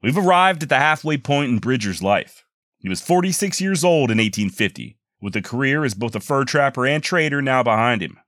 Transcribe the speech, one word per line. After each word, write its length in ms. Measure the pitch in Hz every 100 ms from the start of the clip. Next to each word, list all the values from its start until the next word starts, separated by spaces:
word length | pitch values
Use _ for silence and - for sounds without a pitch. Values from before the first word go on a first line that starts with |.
We've 160 | 135 160
arrived 460 | 185 180 185 170
at 60 | 147
the 80 | 131
halfway 400 | 151 151 151 151
point 340 | 123 143 143
in 80 | 117
Bridger's 420 | 98 127 107 82
life. 440 | 95 101 - - _ _ _ _
He 100 | -
was 140 | 180
forty-six 580 | - 180 180 175 202 165
years 240 | 190 185
old 280 | 180 165 127
in 100 | 110
eighteen 280 | 110 98 101
fifty, 480 | - 104 - 58 _ _ _
with 140 | 101 107
a 60 |
career 420 | 92 120 135 147
as 100 | 147
both 220 | 98 117 107
a 60 |
fur 240 | - 139 135
trapper 420 | 147 139 127 127
and 160 | 151
trader 380 | - 180 156 143
now 220 | 139 127
behind 380 | 120 110 117 117
him. 160 | 82 -